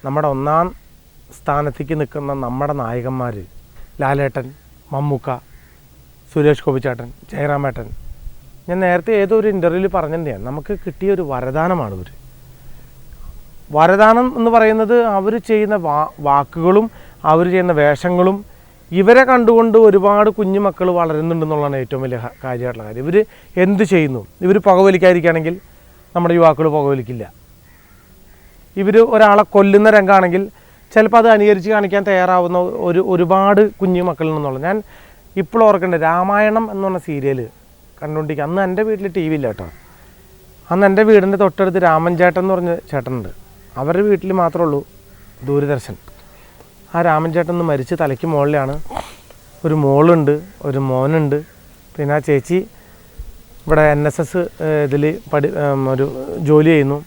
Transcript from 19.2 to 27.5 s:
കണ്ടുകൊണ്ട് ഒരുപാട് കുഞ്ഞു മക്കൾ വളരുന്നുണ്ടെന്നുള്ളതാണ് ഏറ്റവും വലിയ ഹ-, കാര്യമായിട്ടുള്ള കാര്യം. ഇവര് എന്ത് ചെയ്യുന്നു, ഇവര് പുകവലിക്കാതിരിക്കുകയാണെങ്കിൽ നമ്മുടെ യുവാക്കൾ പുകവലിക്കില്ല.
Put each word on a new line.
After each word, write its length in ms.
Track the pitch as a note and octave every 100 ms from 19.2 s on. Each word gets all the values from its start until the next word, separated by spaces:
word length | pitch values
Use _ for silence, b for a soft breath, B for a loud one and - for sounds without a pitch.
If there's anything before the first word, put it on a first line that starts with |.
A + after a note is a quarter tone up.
| C4
കണ്ടുകൊണ്ട് 480 | B3 A#3 A3+ A#3 A3 A3
ഒരുപാട് 440 | G3 G3 G#3 G#3+ G#3+
കുഞ്ഞു 180 | G3 G3 G3+
മക്കൾ 200 | - F#3 F3
വളരുന്നുണ്ടെന്നുള്ളതാണ് 840 | E3 D#3 E3 E3 D#3 D3+ C#3+ C#3 A#2+
ഏറ്റവും 180 | C3+ C3
വലിയ 140 | A#2+ A#2+
ഹ-, 80 | -
കാര്യമായിട്ടുള്ള 420 | C3 B2 B2 A#2 G#2+
കാര്യം. 140 | A2+ C#3+
ഇവര് 180 | F#3+ G#3+ b b - F#3
എന്ത് 200 | G3 G3+ F#3
ചെയ്യുന്നു, 280 | D3+ B2+ G2 _ F3+
ഇവര് 160 | G3 G3
പുകവലിക്കാതിരിക്കുകയാണെങ്കിൽ 880 | F#3 G3 F#3 F#3 F3+ E3 D#3+ D#3+ F3+ - b b b b F3
നമ്മുടെ 180 | F3 E3+
യുവാക്കൾ 260 | E3 D3 D#3+ D3+
പുകവലിക്കില്ല. 480 | C#3+ C3+ A#2 B2 G#2 _ _